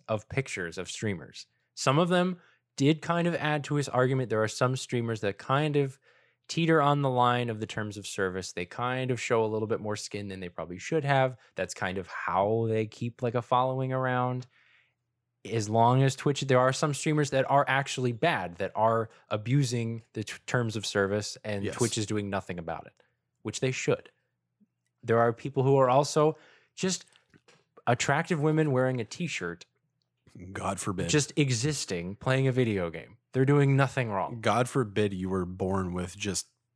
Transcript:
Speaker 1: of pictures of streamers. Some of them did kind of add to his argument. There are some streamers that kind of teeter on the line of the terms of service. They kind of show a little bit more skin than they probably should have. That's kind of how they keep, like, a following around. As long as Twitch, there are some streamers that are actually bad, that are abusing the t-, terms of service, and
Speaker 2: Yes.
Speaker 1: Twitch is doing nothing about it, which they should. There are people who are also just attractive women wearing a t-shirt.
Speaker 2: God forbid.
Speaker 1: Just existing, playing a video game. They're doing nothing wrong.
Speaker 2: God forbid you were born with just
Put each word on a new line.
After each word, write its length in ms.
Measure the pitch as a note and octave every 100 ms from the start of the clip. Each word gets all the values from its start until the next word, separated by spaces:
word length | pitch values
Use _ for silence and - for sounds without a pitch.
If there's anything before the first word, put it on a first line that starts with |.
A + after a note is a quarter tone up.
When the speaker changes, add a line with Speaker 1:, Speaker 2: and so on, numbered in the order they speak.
| -
Speaker 1:
of 200 | A2 -
pictures 520 | - C#3 G2+ E2+ F2
of 100 | F2
streamers. 560 | - A2 F2 C2 - - _ _ -
Some 240 | - C#3+
of 100 | F3
them 280 | F3+ F3+ F3 _ _ _ -
did 240 | C#3 D#3+
kind 240 | - F3 E3+
of 80 | D#3+
add 280 | D3+ D3+ C3+
to 100 | D3
his 120 | C#3
argument. 440 | B2+ B2+ C3 A#2
There 100 | A2
are 40 | A2
some 280 | - B2+ C3
streamers 460 | - B2 A#2 A2
that 160 | G2+ -
kind 380 | - C#3 D3+ C#3+
of 240 | C3+ - _ _ _ _ -
teeter 340 | - E3 D#3+
on 200 | C#3+ C#3+
the 60 | C#3
line 400 | B2 B2 B2 A#2+
of 100 | G#2+
the 60 | G#2+
terms 280 | - G#2+ G2+
of 100 | F#2+
service. 440 | - F#2+ F#2 F2
They 140 | - F2+
kind 460 | - B2 B2+ C3
of 100 | A#2+
show 240 | - A2+ A2
a 20 |
little 200 | A2 A2
bit 120 | G2+
more 160 | G#2 G#2
skin 320 | - G#2 G2+
than 120 | F#2+
they 80 | F2+
probably 300 | - E2 F2+
should 260 | - D#3+ C#3
have. 320 | C#3 C3 A#2+ _ -
That's 180 | F#2 -
kind 220 | F#2+ F#2+
of 100 | F2
how 580 | - - G2 G2+ A2+ A2+
they 200 | A2 A2
keep, 340 | - A#2+ -
like, 140 | B2 A#2+
a 60 |
following 520 | - B2 C3 C3 C3
around. 540 | C3 B2+ B2 B2 B2+ - _ _ _ _ _ _ _ _ _ -
As 200 | A2+ G#2
long 340 | A2+ A#2 C3
as 100 | C3+ -
Twitch, 260 | D3 C#3
there 180 | C3+ B2+
are 140 | B2+
some 200 | C3 D#3
streamers 360 | C#3 D#3+ D3+ C#3
that 200 | C3+ C3
are 140 | C#3 C3+
actually 420 | C3+ C3+ - B2
bad, 440 | A#2 E3 B2 F2+ E2+
that 140 | F#2+ G2+
are 340 | A2+ A2+ A2 - -
abusing 720 | G#2+ G#2+ C#3 B2+ A#2+ A2+ A2+ -
the 120 | A2 G#2
t-, 80 | - -
terms 280 | B2+ A2+ G#2+
of 100 | -
service, 520 | G2+ G2 G#2 - - G#2+
and 180 | G2+
Speaker 2:
Yes. 120 | G2+ -
Speaker 1:
Twitch 220 | A#2 A2+
is 80 | G#2
doing 240 | G#2+ G2+
nothing 300 | G2+ - F2
about 260 | E2 D#2 -
it, 160 | _ _ _ _ _
which 160 | A2+ -
they 100 | C3
should. 380 | B2+ - A#2+ - _ _ _ _ _ _ _ _ _
There 140 | A2+ A#2
are 140 | A#2
people 300 | A2+ C3+ C3+
who 140 | C3 C3+
are 120 | B2+
also 480 | C3 C#3+ D#3 D3+ D#3 - _ _ -
just 300 | F#3+ F3 - _ _ - _ _ _ - -
attractive 520 | B2 - C#3+ E3 D#3+
women 300 | D#3 D#3 D3+
wearing 280 | B2+ C3 B2+
a 40 | A2
t-shirt. 600 | - C3+ - F2 E2+ - _ _ _ _ _ _ - F#2
Speaker 2:
God 260 | G2 F#2+ G2
forbid. 300 | - F#2 E2+
Speaker 1:
Just 240 | D3+ C#3 -
existing, 840 | C#3 A#2 D3 C#3+ - F2+ F2 G#2
playing 300 | C3 C3 C3+
a 40 |
video 380 | B2 A#2 G2 E2+
game. 280 | E2 - - _
They're 120 | C3 C3+
doing 300 | C#3+ C#3 C3+
nothing 340 | C3+ - A#2
wrong. 280 | G2 D#2 A#2
Speaker 2:
God 260 | G#2+ A2 C3
forbid 440 | C#3 G#2+ G2+ G#2
you 160 | F#2+ F#2
were 160 | F#2+ F2+
born 480 | F#2 F#2 F#2+ F2+
with 220 | F2+ F2 G2
just 300 | G2+ F2 - _ _